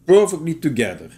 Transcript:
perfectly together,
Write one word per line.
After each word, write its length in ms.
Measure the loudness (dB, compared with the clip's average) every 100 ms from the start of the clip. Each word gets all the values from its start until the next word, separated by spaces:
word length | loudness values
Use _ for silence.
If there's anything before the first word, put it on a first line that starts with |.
| 2
perfectly 480 | 4 4 -4 -8
together, 580 | -4 -4 -2 -4 -6 -18